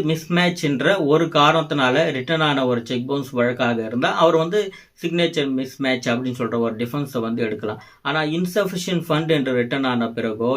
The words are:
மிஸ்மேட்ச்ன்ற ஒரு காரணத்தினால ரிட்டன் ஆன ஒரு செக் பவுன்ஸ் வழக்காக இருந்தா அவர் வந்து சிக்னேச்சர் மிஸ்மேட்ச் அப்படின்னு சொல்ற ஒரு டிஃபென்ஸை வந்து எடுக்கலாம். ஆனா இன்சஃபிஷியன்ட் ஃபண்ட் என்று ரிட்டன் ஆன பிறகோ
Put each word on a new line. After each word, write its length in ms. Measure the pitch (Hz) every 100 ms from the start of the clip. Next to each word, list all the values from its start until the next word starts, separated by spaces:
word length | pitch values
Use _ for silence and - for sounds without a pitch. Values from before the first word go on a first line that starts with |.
மிஸ்மேட்ச்ன்ற 800 | 156 160 - 175 175 175 151 135 156 196 143
ஒரு 180 | 156 170
காரணத்தினால 800 | 151 147 160 151 147 127 127 156
ரிட்டன் 320 | 135 127 160
ஆன 220 | 151 139 131
ஒரு 140 | 120
செக் 220 | 117 123 127
பவுன்ஸ் 240 | 143 131
வழக்காக 480 | 123 120 123 120 117
இருந்தா 260 | 110 120 170
அவர் 220 | 202 165 165
வந்து 240 | 165 208 196 - - -
சிக்னேச்சர் 520 | 170 170 165 156 139
மிஸ்மேட்ச் 560 | 131 131 - 135 127 123
அப்படின்னு 320 | 120 127 123
சொல்ற 180 | 117 117
ஒரு 160 | 117 110
டிஃபென்ஸை 440 | 120 147 143 123
வந்து 220 | 113 117
எடுக்கலாம். 380 | 113 107 107 110 - -
ஆனா 180 | 143 156 151
இன்சஃபிஷியன்ட் 760 | 160 180 208 190 180 - 175
ஃபண்ட் 280 | 165 156 160
என்று 220 | 156 131
ரிட்டன் 340 | 123 120 135 131
ஆன 200 | 120 117
பிறகோ 440 | 117 113 110 117